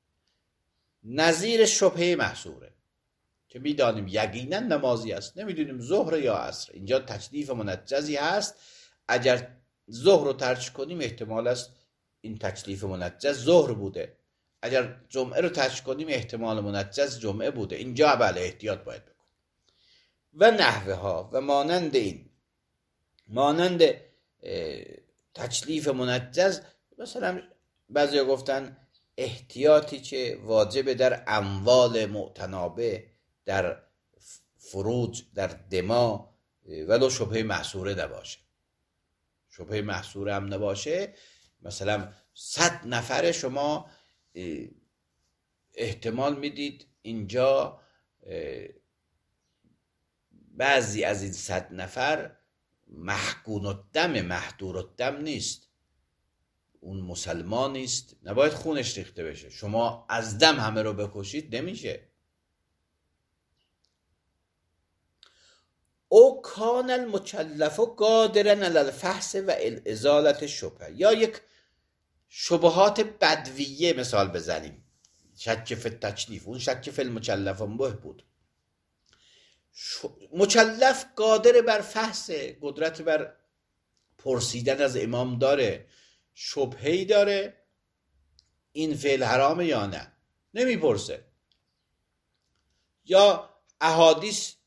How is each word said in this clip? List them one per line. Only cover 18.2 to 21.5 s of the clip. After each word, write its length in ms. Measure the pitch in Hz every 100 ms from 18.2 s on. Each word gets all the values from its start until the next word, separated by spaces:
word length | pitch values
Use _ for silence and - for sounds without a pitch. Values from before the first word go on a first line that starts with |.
| 107 90
احتیاط 380 | 90 - 107 95
باید 220 | - 55
بکنیم. 160 | - _ _ _ _ _ _ _ _ _ _ _ _
و 180 | 151 214
نحوها، 760 | 214 139 104 98 92 98 82 98
و 80 | 127
مانند 540 | 139